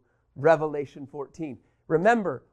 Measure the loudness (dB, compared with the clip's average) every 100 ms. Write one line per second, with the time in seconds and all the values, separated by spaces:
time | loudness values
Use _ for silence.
0 | _ _ _ 0 4 4 0 -6 -8 -12
1 | -16 -14 -14 -12 -12 -12 _ _ -2 2
2 | 4 2 0 -8 -12